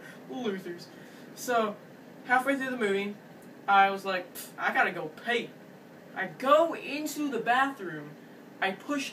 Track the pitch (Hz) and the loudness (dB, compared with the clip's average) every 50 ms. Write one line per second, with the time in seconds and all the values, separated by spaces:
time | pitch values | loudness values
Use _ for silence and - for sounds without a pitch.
0 | - - - - - - 262 262 247 208 196 185 - 175 175 170 - - - - | -10 -14 -18 -16 -14 -12 -8 -6 -4 -4 -4 -4 -6 -8 -10 -10 -12 -16 -18 -20
1 | - - - - - - - - - 254 240 226 220 208 202 - - - - - | -20 -20 -20 -20 -20 -18 -16 -8 -2 0 2 2 2 0 -2 -6 -12 -20 -20 -20
2 | - - - - - 254 247 254 254 277 277 262 262 254 254 247 214 196 196 196 | -20 -20 -20 -10 -2 2 2 4 4 2 0 0 0 -2 -2 0 0 2 2 0
3 | 202 208 208 - - - - - - - - - - 202 202 196 196 196 196 190 | 0 -2 -6 -10 -14 -20 -20 -20 -20 -20 -20 -6 2 6 8 8 8 6 4 0
4 | 190 196 190 180 180 - - - - - - - - 208 - 277 - - 185 180 | -2 -2 -4 -4 -4 -8 -12 -14 -14 -14 -8 -4 -2 0 2 2 2 2 0 -4
5 | 165 - - - - 233 240 233 - - - - - - - - - - - - | -6 -8 -10 -8 -4 -2 -2 -2 -2 -4 -10 -16 -20 -20 -20 -20 -20 -20 -20 -20
6 | - - - 185 185 180 156 - 247 269 294 311 330 330 269 - - 185 277 294 | -20 -12 -8 -6 -6 -6 -6 -2 4 6 8 8 8 6 2 -2 -6 -6 -6 -6
7 | 311 302 - 294 294 277 247 208 - 233 247 254 277 277 - - 190 165 156 151 | -6 -6 -4 -4 -4 -2 -2 -2 2 4 4 4 4 2 0 -4 -10 -10 -8 -10
8 | 147 147 - - - - - - - - - - - 190 196 - - - 285 277 | -10 -12 -14 -18 -18 -20 -20 -20 -20 -18 -8 -4 -2 -2 -2 -4 -4 -4 -4 -4
9 | - - | -4 -6